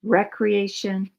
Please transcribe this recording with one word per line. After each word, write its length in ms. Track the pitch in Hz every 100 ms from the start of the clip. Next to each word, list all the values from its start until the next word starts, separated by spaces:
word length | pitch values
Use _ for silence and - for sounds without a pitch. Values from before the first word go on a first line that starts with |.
recreation 1080 | 202 190 208 - 214 202 202 - 202 190 190